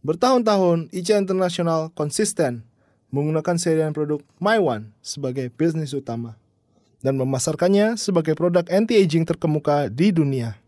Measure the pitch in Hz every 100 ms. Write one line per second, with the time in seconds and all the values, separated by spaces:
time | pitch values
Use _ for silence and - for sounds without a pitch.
0 | 143 165 247 254 226 202 180 170 160 180
1 | 175 208 190 185 180 175 170 160 160 -
2 | 147 - 208 - 143 120 - _ _ _
3 | _ 139 151 160 156 170 175 160 156 151
4 | 147 147 _ _ 190 220 165 110 107 _
5 | - - 139 131 127 - 165 160 147 139
6 | 135 117 117 113 _ _ _ _ _ _
7 | 131 135 131 131 - 147 175 202 214 226
8 | - 175 156 156 175 175 175 185 226 226
9 | 185 165 165 165 165 151 151 147 135 117
10 | 196 165 147 131 117 104